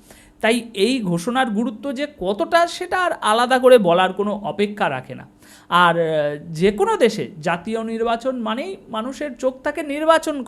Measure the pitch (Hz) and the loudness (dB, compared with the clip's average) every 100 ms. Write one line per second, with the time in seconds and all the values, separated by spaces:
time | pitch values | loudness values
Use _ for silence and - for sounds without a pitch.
0 | - - - _ 220 240 240 - 214 262 | -20 -20 -20 _ 0 0 -4 -2 0 0
1 | 185 170 233 254 247 202 247 214 285 254 | -2 -2 -2 -2 0 -2 -4 -6 -8 -6
2 | 294 - 180 208 330 339 339 - 359 370 | -8 -4 -4 -2 0 2 0 -2 -4 -2
3 | 349 320 208 220 247 262 247 247 175 175 | -2 0 0 2 2 4 8 8 6 4
4 | 185 185 208 202 151 151 202 208 175 131 | 2 0 -4 -4 -6 -4 -4 -2 -4 -4
5 | - 120 135 _ - - - 175 175 170 | -8 -16 -18 _ -20 -20 0 4 6 4
6 | 165 156 147 147 170 160 196 208 427 415 | 2 0 0 -4 -8 0 0 2 0 4
7 | 233 208 120 160 165 170 220 226 226 226 | 2 2 -6 -6 -4 -4 -4 -6 -4 -2
8 | 233 226 262 254 214 233 359 381 - 220 | -2 -2 -4 -4 -4 -4 -6 -12 -10 -8
9 | 247 277 294 240 262 262 302 302 302 285 | -8 -8 -8 -4 -4 -2 -6 -6 -6 -2
10 | 311 320 320 294 | 2 2 0 -6